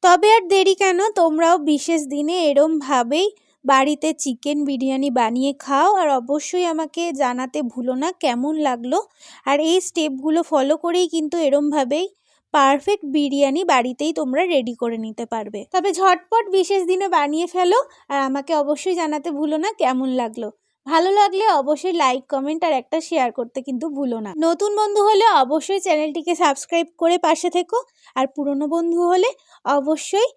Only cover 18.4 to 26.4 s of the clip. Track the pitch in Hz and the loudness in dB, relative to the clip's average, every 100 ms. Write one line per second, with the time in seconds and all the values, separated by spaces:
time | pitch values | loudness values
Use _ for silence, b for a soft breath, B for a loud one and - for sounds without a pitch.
18.4 | 277 320 285 294 - 359 320 302 302 285 | -2 -2 0 -2 -2 -2 -2 -4 -4 -4
19.4 | 302 311 370 440 277 254 262 254 233 220 | -2 -2 -4 -2 -2 0 -2 -2 -4 -6
20.4 | 214 - _ _ - 320 359 403 403 370 | -12 -12 _ _ -2 0 2 4 2 2
21.4 | 440 330 269 302 359 339 269 254 - 277 | 2 2 2 -2 0 0 0 0 -4 -4
22.4 | 269 320 339 269 247 320 320 330 247 - | -4 -2 0 -2 -2 -6 -2 0 0 -2
23.4 | 233 - 254 254 320 277 277 233 214 240 | -8 -8 -6 -6 -6 -4 -4 -4 -8 -2
24.4 | 320 339 415 415 427 415 415 427 453 349 | 0 0 -2 0 0 2 4 4 4 4
25.4 | 254 311 - 294 - 311 311 302 320 339 | 2 0 -2 -4 0 0 0 -4 -4 0